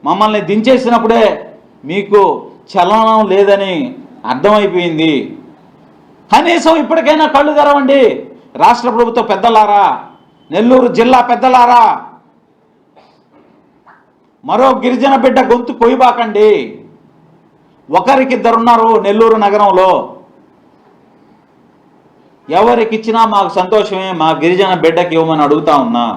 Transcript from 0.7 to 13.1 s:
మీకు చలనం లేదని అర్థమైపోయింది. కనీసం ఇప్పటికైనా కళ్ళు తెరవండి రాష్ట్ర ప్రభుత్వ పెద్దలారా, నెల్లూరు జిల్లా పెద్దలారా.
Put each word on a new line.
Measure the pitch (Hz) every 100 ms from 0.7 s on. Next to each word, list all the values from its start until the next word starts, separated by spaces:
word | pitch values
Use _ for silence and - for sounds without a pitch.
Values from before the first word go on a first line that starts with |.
| 254 233 240 226 233 214 - - - _ _ 135
మీకు | 185 202 202 190 135 - - _
చలనం | 190 175 214 220 220 208
లేదని | 190 202 196 196 175 127 - - - 113
అర్థమైపోయింది. | 127 185 214 196 175 175 156 160 139 107 - - - _ _ _ _ _ _ _
కనీసం | 226 320 339 320 320
ఇప్పటికైనా | 233 320 269 311 311
కళ్ళు | 277 294 294
తెరవండి | 285 285 262 277 240 - - - _ -
రాష్ట్ర | 165 233 240 226
ప్రభుత్వ | 233 233 220
పెద్దలారా, | 196 233 226 208 208 180 - - - _ _ _
నెల్లూరు | 165 233 254 247 180
జిల్లా | 233 254 240
పెద్దలారా. | 233 254 254 240 240 214 160 - - _ _ _ _ _ _ _ _ _